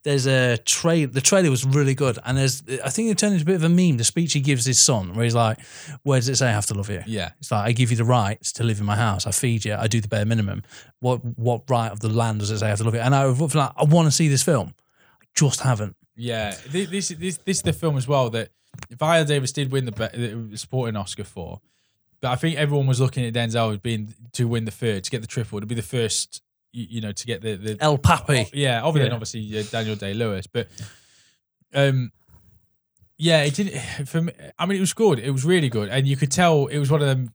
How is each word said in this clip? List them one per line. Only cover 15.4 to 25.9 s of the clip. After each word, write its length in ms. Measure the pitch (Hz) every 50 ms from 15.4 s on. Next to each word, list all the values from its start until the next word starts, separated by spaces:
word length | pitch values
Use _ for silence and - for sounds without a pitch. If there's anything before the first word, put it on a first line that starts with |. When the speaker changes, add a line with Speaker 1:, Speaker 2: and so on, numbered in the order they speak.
| 156 135 - -
Speaker 1:
haven't." 340 | - 135 123 104 107 98 - _ _ _ _ 110
Speaker 2:
Yeah, 300 | 120 120 117 110 107 104
thi-, 360 | 95 90 - 127 143 185 202
this, 220 | 160 180 202 180 -
this, 260 | 185 156 170 185 165 -
this 180 | _ 190 190 -
is 40 |
the 100 | - 170
film 240 | 156 - - 160 147
as 120 | 135 120 127
well 200 | 143 135 127 117
that 200 | 110 113 104 - _ _ _ _ - - - -
Viola 340 | 117 - 156 156 170 165 160
Davis 280 | 143 147 143 131 120
did 180 | - 151 143 127
win 140 | 131 135 127
the 80 | 117
be-, 540 | 107 110 110 104 - 120 120 110 107 117 113 107
the 100 | 104 107
supporting 380 | - - - 131 123 113 107
Oscar 260 | 104 92 - - - 98
for, 360 | - - 95 85 85 85 - _ _ _ _ _ _ _ _ _ _ _ _
but 100 | - 123
I 20 | 127
think 200 | 127 - 165 165
everyone 300 | 143 151 143 147 143 135 135
was 120 | 131 117
looking 240 | 131 127 - 131 123
at 80 | 117 113
Denzel 380 | 120 117 113 113 117 113 110
as 60 | 104 98
being 360 | - 120 113 107 107 107 113 _ 117 -
to 160 | - - 123 117
win 160 | 120 117 113
the 80 | 110
third, 320 | - - 123 117 104 95 -
to 60 | -
get 80 | 135 117
the 80 | 107 -
triple, 320 | - 135 110 - - 104
to 60 | 104
be 100 | 107 120
the 40 | 117
first, 600 | 107 -